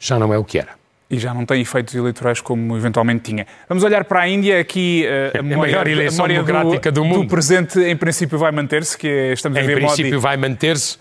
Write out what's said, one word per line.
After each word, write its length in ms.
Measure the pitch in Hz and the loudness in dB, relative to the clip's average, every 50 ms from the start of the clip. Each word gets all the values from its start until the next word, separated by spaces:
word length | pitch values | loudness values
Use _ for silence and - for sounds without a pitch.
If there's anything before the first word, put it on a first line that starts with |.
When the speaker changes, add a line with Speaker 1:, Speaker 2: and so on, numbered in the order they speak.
Speaker 1:
já 180 | - - 127 117 | -4 -2 0 2
não 140 | 110 107 | 2 2
é 60 | 104 107 | 2 0
o 60 | 101 | 0
que 140 | - - 78 | -2 -4 -4
era. 200 | - - - _ _ _ _ _ _ - | -4 -6 -12 _ _ _ _ _ _ -6
Speaker 2:
E 80 | 131 123 | -6 -4
já 140 | 110 127 | -4 -4
não 140 | 120 123 120 | -6 -6 -2
tem 160 | - 135 131 | -2 0 0
efeitos 320 | 120 - - 127 117 113 127 | 0 0 -2 -4 -4 -4 -4
eleitorais 440 | 123 120 123 113 - 127 123 117 - | -2 -2 -2 -4 -2 -2 -2 -2 -2
como 360 | - - 123 117 117 113 117 | -4 -4 -4 -2 -2 -2 -2
eventualmente 460 | 110 110 117 107 117 113 120 117 117 | -2 -2 0 0 2 2 2 0 0
tinha. 240 | 117 - 107 104 98 - - - - | -2 -4 -6 -6 -8 -10 -14 -18 -8
Vamos 160 | - 180 180 | -4 0 2
olhar 220 | 202 208 208 202 190 | 2 4 2 2 0
para 160 | - 196 180 | 2 0 2
a 80 | 175 180 | 2 2
Índia. 320 | 190 202 196 202 196 175 | 0 0 2 2 2 2
Aqui, 440 | 160 - - 185 180 175 170 165 160 | 2 0 -2 -2 0 2 2 2 0
eh, 240 | 120 139 135 135 135 | 0 0 0 -2 -2
a 60 | - - | -4 -6
Speaker 1:
É 20 | |
a 20 | |
Speaker 2:
memória, 300 | 139 143 143 151 160 143 | -4 -2 0 0 2 2
Speaker 1:
maior 160 | - - - 156 | 2 0 0 0
eleição 380 | 156 151 147 143 160 170 180 | 0 0 0 0 0 0 0
Speaker 2:
a 20 | 175 | 0
memória 240 | 175 170 - 156 | 0 0 0 0
Speaker 1:
democrática 400 | 151 156 165 165 170 127 - 156 | 2 2 2 2 0 2 0 0
do 100 | 143 147 | 0 2
mundo. 200 | 156 160 180 202 | 2 2 2 2
Speaker 2:
do 60 | 180 107 | 2 2
presente, 520 | 180 170 147 139 180 185 170 - - 190 | 0 0 2 4 4 2 2 2 2 2
em 160 | 180 175 170 | 2 2 2
princípio, 420 | 151 170 165 160 - 175 131 156 147 | 0 0 -2 0 -2 -2 -2 0 0
vai 140 | 160 156 | 0 0
manter-se, 440 | 151 151 143 135 147 151 165 - - | 0 0 -2 0 -2 -2 -2 -4 -8
que 120 | - - 151 | -4 -4 -2
é, 240 | 143 139 135 131 | 0 0 2 0
estamos 240 | 127 120 - 151 131 | 0 -2 -2 -2 0
a 60 | 135 | 0
Speaker 1:
Em 40 | 135 | 0
Speaker 2:
ver 100 | 135 143 | 2 2
Speaker 1:
princípio, 360 | 139 143 147 147 147 147 135 | 2 2 2 2 0 0 0
Speaker 2:
Modi. 100 | 143 135 | 0 0
Speaker 1:
vai 140 | 117 139 139 | 0 0 0
manter-se 600 | 135 135 135 127 - - 156 165 143 - - - - | 0 -2 -2 -2 0 0 0 0 0 -2 -6 -8 -10